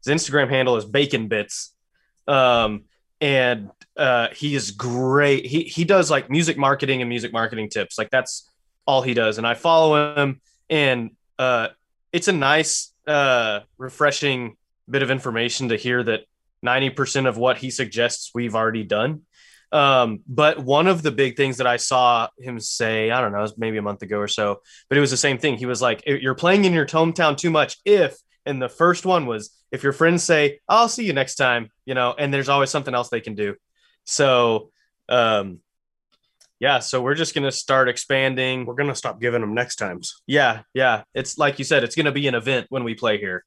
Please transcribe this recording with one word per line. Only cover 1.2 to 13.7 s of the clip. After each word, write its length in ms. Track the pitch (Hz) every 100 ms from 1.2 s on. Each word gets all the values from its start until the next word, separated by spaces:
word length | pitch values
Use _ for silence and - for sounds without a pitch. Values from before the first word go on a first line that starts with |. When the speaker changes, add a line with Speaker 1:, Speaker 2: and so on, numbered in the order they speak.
| 110
Speaker 1:
Bits. 460 | 110 104 - - _ _ _ _ _ -
Um, 580 | 139 127 120 113 104 _ _ _ _
and, 480 | 147 139 123 120 101 _ - -
uh, 340 | 139 123 117 -
he 200 | 147 143
is 160 | 101
great. 720 | 101 123 120 131 139 143 135 131
He, 180 | 147
he 220 | 170 - 170
does, 240 | 196 151
like, 180 | 147 -
music 280 | 143 165 139
marketing 440 | 139 139 135 131
and 80 | 123
music 220 | 120 113
marketing 380 | 113 113 113 107
tips. 280 | 110 95 -
Like, 120 | 110
that's 400 | 131 127 - _ _ _ _ -
all 160 | 135
he 120 | 127
does. 240 | 120 110 107
And 100 | 117
I 60 |
follow 640 | 117 170 165 160 151 147 147
him, 260 | 143 135 _ _ _
and, 420 | 160 143 127 113 _ _ _
uh, 300 | 127 120 113 _ _ _ _
it's 160 | 175 170
a 60 |
nice, 580 | 180 135 151 156 - - _ -
uh, 540 | 151 139 127 113 104 -